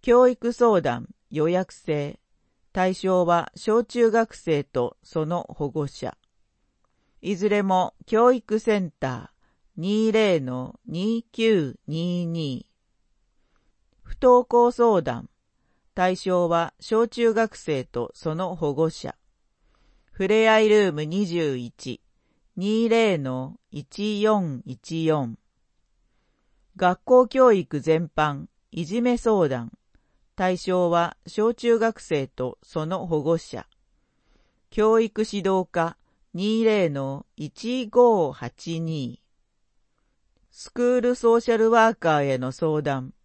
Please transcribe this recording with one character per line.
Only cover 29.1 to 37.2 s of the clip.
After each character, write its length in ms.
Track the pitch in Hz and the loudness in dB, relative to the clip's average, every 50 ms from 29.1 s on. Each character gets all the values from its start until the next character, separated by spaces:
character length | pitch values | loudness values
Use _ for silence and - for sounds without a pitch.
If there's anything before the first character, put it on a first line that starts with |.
| 240 | 0
相 320 | 233 - 233 214 196 170 143 | 0 0 0 2 2 2 0
談。 240 | 131 123 117 117 - _ _ _ _ _ _ _ _ _ _ _ _ | 0 -4 -8 -10 -14 _ _ _ _ _ _ _ _ _ _ _ _
対 240 | - 185 185 185 175 | -4 -2 -2 -2 -4
象 320 | - 190 180 180 180 170 | -4 -2 0 0 2 2
は 260 | 170 170 170 170 - _ _ | 2 0 0 -2 -6 _ _
小 280 | - - - 214 226 240 | -10 -4 -2 0 0 -2
中 240 | - - 233 233 226 | -2 0 0 2 2
学 220 | 220 226 220 - | 2 -2 -2 -4
生 260 | - - 160 143 135 | -6 -4 -4 -4 -4
と 320 | 127 _ - 127 123 - _ | -6 _ -8 -8 -8 -8 _
そ 220 | _ _ - 160 156 | _ _ -8 -6 -6
の 220 | 160 185 180 - | -4 -6 -8 -4
保 160 | 170 165 151 | -4 -4 -2
護 160 | 135 156 165 165 | 0 0 -2 -2
者。 280 | - - - 107 - _ _ _ _ _ _ _ _ _ _ _ _ _ _ _ _ _ _ _ _ _ | -4 -10 -16 -16 -16 _ _ _ _ _ _ _ _ _ _ _ _ _ _ _ _ _ _ _ _ _
教 320 | - - 214 220 226 226 | -2 0 2 4 4 2
育 220 | 233 214 _ 208 | 2 0 _ -4
指 160 | 220 - - 202 | -6 -4 -4 -4
導 280 | 170 190 190 190 180 _ | -2 0 0 0 -2 _
課、 260 | - 175 165 170 - _ _ _ _ _ _ _ - | -4 -4 -4 -4 -6 _ _ _ _ _ _ _ -10
二 280 | 170 190 214 220 226 | -6 -4 -2 0 2
零 280 | 226 226 214 208 185 160 | 2 2 2 2 0 0
の 340 | 143 139 135 135 135 143 | -2 -4 -6 -6 -8 -10